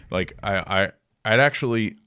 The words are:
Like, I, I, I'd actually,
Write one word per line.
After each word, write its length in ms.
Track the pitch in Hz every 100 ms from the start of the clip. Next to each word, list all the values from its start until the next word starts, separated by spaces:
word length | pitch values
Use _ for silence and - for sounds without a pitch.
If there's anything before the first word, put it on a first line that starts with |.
| -
Like, 240 | 92 90 -
I, 160 | - 95
I, 340 | - 95 95 - _ _
I'd 160 | 110 113
actually, 580 | 143 139 131 117 107 -